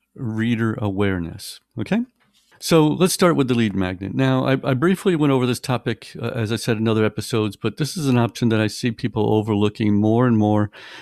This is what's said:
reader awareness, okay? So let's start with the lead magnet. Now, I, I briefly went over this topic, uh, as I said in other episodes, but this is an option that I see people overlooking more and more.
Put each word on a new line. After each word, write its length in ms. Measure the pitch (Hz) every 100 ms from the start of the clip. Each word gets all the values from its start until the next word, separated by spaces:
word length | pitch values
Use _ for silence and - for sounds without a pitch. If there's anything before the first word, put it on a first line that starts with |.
| _ -
reader 580 | 120 110 113 113 113 107
awareness, 800 | 104 95 101 92 82 98 - - _ -
okay? 220 | 107 214 240 _ _ _ _ _
So 300 | - 165 151
let's 260 | 147 180
start 220 | - 180 143
with 100 | 127
the 80 |
lead 220 | 120 110 95
magnet. 360 | 92 92 95
Now, 320 | - 135 131
I, 140 | 127 135
I 100 | 131
briefly 400 | 127 165 190 202
went 180 | 165 147
over 140 | 131 123
this 140 | 120
topic, 500 | - 120 - 113 - -
uh, 120 | 117
as 160 | 117 107
I 60 | 113
said 220 | - 107
in 100 | 113
other 160 | 110
episodes, 500 | 107 - - 113 107
but 220 | - - -
this 200 | 151 185
is 120 | 139
an 100 | 123
option 300 | 117 - 120
that 120 | 110
I 60 | 107
see 240 | - 123
people 420 | 110 120 113 107
overlooking 640 | 107 107 104 104 - 107
more 320 | 101 107 113 127
and 100 | 110
more. 360 | 104 107 104 - - -